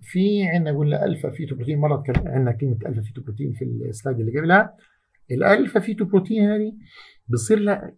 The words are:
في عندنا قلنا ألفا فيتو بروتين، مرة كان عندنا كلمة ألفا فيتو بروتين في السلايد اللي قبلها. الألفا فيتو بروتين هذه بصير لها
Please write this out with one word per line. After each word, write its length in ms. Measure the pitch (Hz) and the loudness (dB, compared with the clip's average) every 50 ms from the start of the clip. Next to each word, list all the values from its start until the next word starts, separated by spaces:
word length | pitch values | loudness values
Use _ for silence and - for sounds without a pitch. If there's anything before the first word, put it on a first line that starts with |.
في 420 | - - - 180 190 202 208 202 196 | -14 -6 -2 0 2 2 2 2 0
عندنا 360 | 175 165 175 165 151 147 139 | 0 0 0 0 0 0 0
قلنا 260 | 147 147 147 - - | 2 2 2 0 0
ألفا 260 | 190 170 - - - | 0 -2 -2 -4 -6
فيتو 240 | - - 165 - 135 | -6 -6 -8 -8 -6
بروتين، 240 | 123 117 131 151 147 | -6 -4 -4 -2 0
مرة 240 | 147 151 147 135 - | 2 2 0 0 0
كان 260 | - 123 - - 170 | 0 0 0 0 0
عندنا 240 | 127 131 131 123 117 | -2 0 0 0 0
كلمة 260 | - 143 135 120 107 110 | -2 -2 -2 -2 -2 -4
ألفا 140 | 117 127 110 | -6 -6 -6
فيتو 220 | 107 107 - 127 - | -6 -8 -10 -12 -12
بروتين 300 | - 104 107 143 139 - | -12 -10 -8 -6 -6 -6
في 120 | - 131 | -6 -6
السلايد 560 | 123 120 113 120 117 107 - - 135 127 113 | -8 -6 -6 -8 -8 -10 -8 -6 -6 -4 -2
اللي 200 | 110 110 117 147 | -2 -2 -2 0
قبلها. 360 | 156 165 180 202 220 220 - _ _ _ _ _ _ _ _ _ _ - | 2 6 6 6 6 4 -4 _ _ _ _ _ _ _ _ _ _ -6
الألفا 500 | 123 127 - - 196 240 - 190 - 208 | -2 2 4 4 4 4 4 2 0 0
فيتو 240 | - - 208 - 214 | 0 0 -2 -2 -2
بروتين 460 | 175 202 190 190 - 220 220 208 208 | 2 2 2 2 2 0 2 2 2
هذه 220 | 214 214 214 214 214 - - - _ - - - _ _ _ - | 2 0 -2 -4 -6 -12 -20 -20 _ -20 -20 -20 _ _ _ -4
بصير 300 | 117 120 - - 220 214 | -4 -2 2 2 2 4
لها 340 | 202 202 196 - - - - | 4 2 0 -2 -4 -12 -16